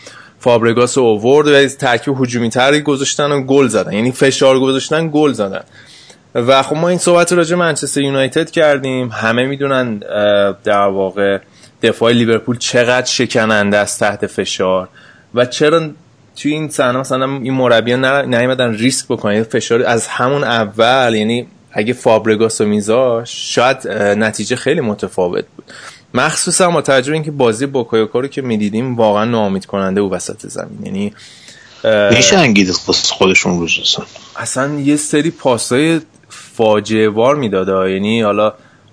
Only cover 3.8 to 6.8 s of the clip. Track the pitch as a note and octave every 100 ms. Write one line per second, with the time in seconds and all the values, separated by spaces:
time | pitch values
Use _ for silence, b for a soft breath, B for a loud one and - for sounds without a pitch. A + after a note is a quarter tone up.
3.8 | E2+ G2+ B2 B2 C3+ - C3+ C3 C3+ C3+
4.8 | - D#3 D#3+ D3 D3+ A#2+ G2 F#2+ - B
5.8 | B B B B _ A#2+ A#2+ C3+ C3 D3+